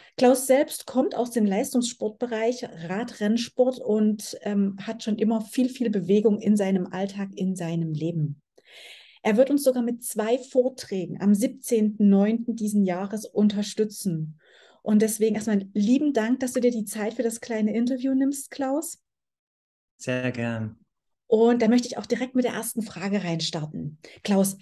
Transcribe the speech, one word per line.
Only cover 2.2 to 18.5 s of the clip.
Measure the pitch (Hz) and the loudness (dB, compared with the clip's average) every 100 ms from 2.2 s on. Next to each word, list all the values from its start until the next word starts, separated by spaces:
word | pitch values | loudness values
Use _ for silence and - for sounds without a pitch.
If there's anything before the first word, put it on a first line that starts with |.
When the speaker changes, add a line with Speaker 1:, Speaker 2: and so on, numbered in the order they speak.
| 240 220 226 247 - 165 165 | -6 -2 -2 -2 -10 -12 -8
Speaker 1:
Radrennsport | 190 240 - 208 233 - - 254 254 | -6 -6 -4 0 0 -2 2 2 2
und, | - 214 214 208 - - | -2 2 2 0 -8 -8
ähm, | 202 202 196 196 | -4 0 0 -4
hat | - 226 | -10 -8
schon | - 208 | -4 0
immer | 214 226 | 0 0
viel, | - - 247 | -2 -2 -2
viel | - 233 | -2 -2
Bewegung | 202 170 208 220 208 | -2 2 4 4 2
in | 202 208 | 2 2
seinem | 190 190 180 | 2 0 -2
Alltag, | 185 196 196 196 | -6 -6 -6 -10
in | - 185 | -6 -4
seinem | 180 165 165 165 | -4 -4 -4 -4
Leben. | 151 160 170 147 - _ _ _ - - - - _ | -4 -4 -2 -4 -6 _ _ _ -20 -20 -20 -20 _
Er | 220 214 | 0 4
wird | 269 | 4
uns | 285 | 4
sogar | 269 247 | 2 2
mit | 240 240 | -2 -4
zwei | - 214 214 254 | 0 2 2 0
Vorträgen | - 254 247 254 - 190 170 160 | 0 0 0 -4 -6 -4 -4 0
am | 196 | 4
siebzehnten | 202 262 - - 233 214 214 202 | 4 2 -4 -2 2 2 4 6
neunten | 196 208 233 233 220 | 6 4 0 -2 -4
diesen | 214 208 185 | 0 2 2
Jahres | 175 196 214 - | 0 -4 -6 -4
unterstützen. | - 208 202 202 - 214 - 196 160 156 - _ _ _ _ | 2 2 2 -4 -2 -4 -2 -4 -2 -6 -12 _ _ _ _
Und | - 214 | 2 4
deswegen | 220 214 220 | 4 2 0
erstmal | 214 226 202 196 | 0 0 0 0
lieben | 214 208 262 302 | -2 2 4 4
Dank, | 240 220 254 | 0 0 0
dass | 254 | 0
du | 254 | 2
dir | 240 | 0
die | 233 214 | 0 -6
Zeit | 220 208 | -4 -4
für | 240 | -2
das | 233 226 | -4 -4
kleine | - 220 214 214 | -6 -2 0 0
Interview | 247 262 269 | -2 -2 0
nimmst, | 262 269 285 - | 2 0 -2 -10